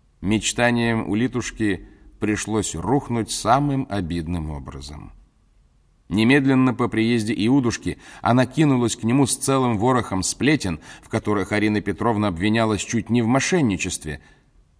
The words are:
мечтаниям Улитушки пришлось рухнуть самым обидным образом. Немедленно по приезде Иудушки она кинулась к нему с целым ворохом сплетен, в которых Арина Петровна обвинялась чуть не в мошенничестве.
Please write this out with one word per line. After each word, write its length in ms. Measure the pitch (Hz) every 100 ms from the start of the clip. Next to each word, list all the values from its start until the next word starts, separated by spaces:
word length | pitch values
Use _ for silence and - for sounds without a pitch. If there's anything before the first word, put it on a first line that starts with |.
| _ _
мечтаниям 880 | 90 107 - - 120 120 117 113 -
Улитушки 800 | 107 127 123 - - 107 90 - - - -
пришлось 560 | 104 104 - 107 95 82
рухнуть 560 | 87 139 - 120 107
самым 560 | - 104 131 147 135 -
обидным 600 | 101 85 85 80 87 78
образом. 640 | 73 67 69 69 - - - _ _ _ _ _ _ _ _ -
Немедленно 640 | 95 113 143 135 131 131
по 140 | 113 120
приезде 460 | 110 113 120 107 - 107
Иудушки 540 | 139 117 - 92 73 - -
она 240 | - 123 123
кинулась 500 | - 151 127 120 -
к 80 |
нему 240 | 110 131 131
с 100 | -
целым 400 | - 135 127 107
ворохом 460 | 120 127 104 92
сплетен, 560 | 90 - 127 151 95 78 - -
в 60 | -
которых 420 | 110 104 101 92
Арина 300 | 104 107 104
Петровна 480 | 101 - 113 104 104
обвинялась 520 | 85 104 113 110 101
чуть 280 | - 120 95
не 120 | 120
в 60 | 113
мошенничестве. 960 | 131 - 185 127 92 92 - 78 71 - _ _ _ _ _